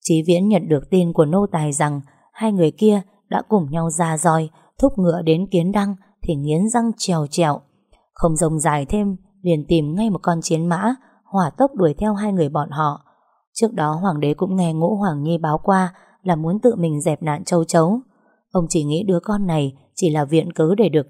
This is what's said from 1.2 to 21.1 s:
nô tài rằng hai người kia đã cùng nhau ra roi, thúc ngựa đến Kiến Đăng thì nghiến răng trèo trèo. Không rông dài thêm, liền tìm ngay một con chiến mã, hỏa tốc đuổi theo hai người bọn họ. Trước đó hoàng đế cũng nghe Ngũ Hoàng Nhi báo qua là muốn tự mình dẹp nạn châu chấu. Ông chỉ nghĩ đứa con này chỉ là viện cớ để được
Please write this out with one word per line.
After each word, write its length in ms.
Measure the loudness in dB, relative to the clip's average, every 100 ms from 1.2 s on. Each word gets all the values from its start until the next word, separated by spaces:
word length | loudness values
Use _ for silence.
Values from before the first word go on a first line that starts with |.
nô 220 | 2 2 0
tài 200 | -2 -2
rằng 280 | -2 -2 -4 -10 _ _
hai 200 | -6 -2
người 180 | 2 2
kia 320 | 4 2 2 -2 _ -6
đã 140 | -6 0
cùng 220 | 0 0
nhau 200 | -2 -2
ra 280 | -2 -2 0
roi, 300 | 2 2 0 _ _ 0
thúc 140 | 0 2
ngựa 240 | 0 2
đến 240 | 2 2 2
Kiến 220 | 0 0
Đăng 220 | 0 -2 -6 _ _
thì 120 | -6
nghiến 340 | -4 0 0 0
răng 220 | 0 -2 -2
trèo 300 | -2 -2 -2
trèo. 300 | 0 0 -2 _ _ _ _ _
Không 240 | -2 0 2
rông 220 | 0 0
dài 280 | 0 -2 -2
thêm, 300 | -2 -2 -6 _ _
liền 220 | 0 0 2
tìm 260 | 0 0
ngay 160 | -2 -2
một 100 | -2
con 160 | -2 -2
chiến 240 | 0 -2 0
mã, 280 | 0 -2 -4 _ _
hỏa 260 | _ -2 -2 0
tốc 120 | 0
đuổi 200 | 2 0 0
theo 160 | -2
hai 180 | -2 -2
người 160 | 0 0
bọn 220 | -2 -4
họ. 340 | -4 -4 -4 _ _ _ _ _
Trước 180 | -2 -2
đó 200 | 0 -2 -2
hoàng 180 | -2 -2
đế 140 | -2
cũng 220 | -2 -2 0
nghe 160 | -2
Ngũ 240 | 0 -2 0
Hoàng 260 | -2 -2
Nhi 160 | -2 -2
báo 200 | -2 -2
qua 360 | 0 0 0 -6 _ _
là 140 | -4 -2
muốn 240 | -2 0
tự 140 | 0 2
mình 240 | -2 -2
dẹp 220 | -2 -2
nạn 220 | -4 -6
châu 200 | -2 -2
chấu. 360 | 2 2 2 0 -6 _ _ _ _
Ông 160 | -4 0
chỉ 160 | -2
nghĩ 200 | 0 -2 0
đứa 140 | -2
con 260 | -2 -2 0
này 260 | 0 -2 -6 _ -4
chỉ 140 | 0
là 140 | 0
viện 280 | 0 0 0
cớ 220 | 0 2
để 140 | 2 2
được 180 | 2 -2